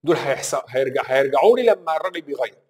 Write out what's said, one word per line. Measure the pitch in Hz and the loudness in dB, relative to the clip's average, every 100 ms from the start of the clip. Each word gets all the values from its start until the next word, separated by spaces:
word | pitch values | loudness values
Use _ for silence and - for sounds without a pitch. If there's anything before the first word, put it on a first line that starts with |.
دول | 143 160 | 0 -2
هيحص-، | - 127 - 143 - | 0 -6 -4 -8 -4
هيرجع، | 127 135 131 123 | -4 -2 -4 -2
هيرجعوا | 131 139 135 180 247 | 0 2 4 4 4
لي | |
لما | 240 190 170 160 | 4 2 -2 -4
الراجل | 185 170 | -6 -10
بيغير. | 147 135 117 _ _ | -12 -8 -8 _ _